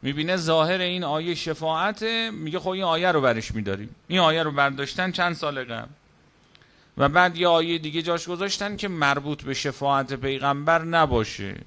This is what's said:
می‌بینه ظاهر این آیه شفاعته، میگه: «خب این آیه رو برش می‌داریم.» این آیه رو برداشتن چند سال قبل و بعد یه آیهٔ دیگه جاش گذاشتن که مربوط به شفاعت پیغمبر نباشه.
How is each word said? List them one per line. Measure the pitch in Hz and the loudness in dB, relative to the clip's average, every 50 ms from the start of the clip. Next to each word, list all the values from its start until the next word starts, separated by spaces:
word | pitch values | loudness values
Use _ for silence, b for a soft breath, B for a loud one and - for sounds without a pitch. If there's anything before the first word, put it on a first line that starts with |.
| - | -4
می‌بینه | 131 139 147 156 165 185 | -4 -4 -2 -2 0 0
ظاهر | 190 165 160 160 160 156 160 180 185 | 0 2 2 4 4 4 4 2 0
این | 180 180 180 185 180 | 0 -2 -2 -2 -2
آیه | 147 147 156 160 170 175 | -2 -2 -2 -2 -2 -4
شفاعته، | - - 170 156 151 156 160 160 160 175 202 214 - 214 220 226 226 226 226 | -4 -4 -6 -6 -4 -2 -2 0 0 0 -2 -2 -2 -4 -2 -2 -2 -2 -4
میگه: | 220 - 156 156 151 180 | -6 -6 -8 -4 -4 -4
«خب | 156 185 | -4 -4
این | 185 185 196 | -4 -2 0
آیه | 175 165 160 175 185 175 | 0 0 2 2 4 4
رو | 156 | 4
برش | 135 127 117 110 110 - - | 4 4 2 2 -2 -4 -6
می‌داریم.» | 110 107 98 98 98 104 113 - _ _ _ | -4 -2 -4 -4 -4 -6 -12 -16 _ _ _
این | 165 185 | 2 4
آیه | 175 160 156 165 165 | 4 4 4 4 0
رو | 151 | 0
برداشتن | 147 139 143 139 139 135 139 135 - - 185 185 175 | 2 2 2 2 2 -2 -6 -6 -4 -4 -4 -2 0
چند | - 180 175 170 | 0 0 0 0
سال | 151 - 151 143 135 127 | -2 -4 -4 -4 -6 -8
قبل | 120 117 113 113 127 143 _ _ _ _ _ _ _ _ _ b b b b b b b b b b b - | -8 -8 -10 -10 -12 -18 _ _ _ _ _ _ _ _ _ b b b b b b b b b b b 2
و | 139 139 | 2 4
بعد | 143 175 180 180 170 | 6 6 4 4 4
یه | 165 175 175 | 2 4 4
آیهٔ | 170 165 165 170 170 170 | 6 4 4 2 -2 -2
دیگه | 156 151 147 165 165 | -4 -4 -4 -4 -2
جاش | 170 170 170 160 170 | -2 -2 -2 -2 -6
گذاشتن | 175 170 190 202 190 - 202 202 208 | -6 -4 -4 -4 -4 -4 -4 -6 -6
که | 202 - 202 | -6 -6 -4
مربوط | 185 165 147 139 143 143 139 147 151 143 - | -2 2 2 2 2 2 -2 -4 -6 -6 -4
به | - 135 | -6 -6
شفاعت | 127 - 143 127 - 143 139 139 135 135 123 139 | -4 -4 -4 -4 -2 0 2 2 2 2 -2 -6
پیغمبر | 135 131 135 135 131 123 143 143 143 147 156 165 165 160 | -4 -2 -2 -2 0 0 0 0 0 2 2 2 2 2
نباشه. | 165 165 165 160 147 127 117 110 - - - 104 98 95 - - | 2 2 4 4 4 4 0 0 0 -4 -8 -8 -8 -10 -12 -14